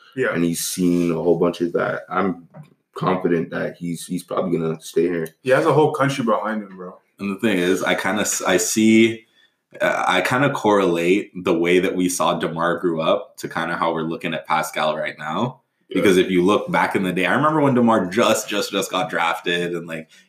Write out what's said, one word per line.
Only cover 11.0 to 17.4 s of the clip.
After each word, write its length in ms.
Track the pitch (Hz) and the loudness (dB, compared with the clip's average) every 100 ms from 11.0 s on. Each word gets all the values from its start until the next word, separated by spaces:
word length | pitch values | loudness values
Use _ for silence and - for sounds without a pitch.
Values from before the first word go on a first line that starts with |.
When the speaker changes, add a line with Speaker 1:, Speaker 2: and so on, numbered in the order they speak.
| 85 98 - | 2 2 0
Speaker 3:
the 200 | 92 87 82 | -6 0 2
way 200 | 85 90 | 4 4
that 160 | 92 | 2
we 140 | 90 90 | 0 -2
saw 300 | - 82 85 | 0 0 0
DeMar 400 | 87 80 85 82 | -4 -2 -2 0
grew 220 | 90 80 | -2 -2
up 360 | 80 82 - - | 0 0 -2 -12
to 100 | - | -8
kinda 280 | - 82 85 | -6 -4 -2
how 160 | 82 | -2
we're 100 | 82 | -2
looking 300 | 80 80 87 | -4 -6 -6
at 120 | 80 - | -6 -2
Pascal 500 | 80 78 - 76 73 | -2 -2 -2 -2 -2
right 220 | 73 71 | -6 -8
now. 420 | 76 82 127 - _ _ - | -8 -4 -4 -6 _ _ -6
Speaker 1:
Yeah. 120 | - | 0
Speaker 3:
Because 140 | 104 92 | 4 4
if 140 | 90 | 4
you 100 | 92 | 4
look 260 | 90 101 - | 4 2 0
back 240 | 87 92 107 | 0 0 0
in 80 | |
the 80 | 95 | -2
day, 140 | 87 90 | 0 0
I 80 | |
remember 260 | 107 | 2